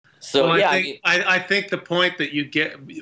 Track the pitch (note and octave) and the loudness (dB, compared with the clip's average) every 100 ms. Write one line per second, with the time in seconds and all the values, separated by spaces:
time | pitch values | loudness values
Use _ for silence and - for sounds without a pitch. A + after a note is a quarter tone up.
0 | _ _ - C#3 C3+ E3 G3 F#3 D3 C3+ | _ _ -2 2 4 4 4 2 -2 -4
1 | F3 F3 F#3+ F#3 F#3 G3 G3 F3 - F3 | 0 2 2 0 2 -2 -2 -6 -2 0
2 | F3+ F3 D3 D3 C#3+ D3+ D#3 C#3 C3+ - | 0 0 -4 -4 -2 -2 -2 -6 -16 -16